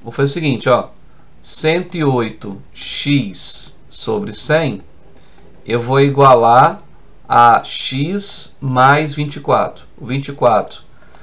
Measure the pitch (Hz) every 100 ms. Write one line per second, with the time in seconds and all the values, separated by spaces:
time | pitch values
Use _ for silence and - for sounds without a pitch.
0 | 117 123 143 175 156 113 135 127 - -
1 | - - - - - - 156 170 175 175
2 | 147 123 113 - 104 98 - - - -
3 | 139 143 104 92 - - - - - -
4 | - 107 101 104 - 156 151 101 - -
5 | - - - - - - - 117 117 135
6 | 143 135 139 120 117 139 156 202 - -
7 | - - - 120 120 117 - - - 131
8 | 156 202 196 - - - 131 127 131 147
9 | 151 143 147 147 - 120 95 - - -
10 | 110 135 - 139 123 110 - - - -
11 | - -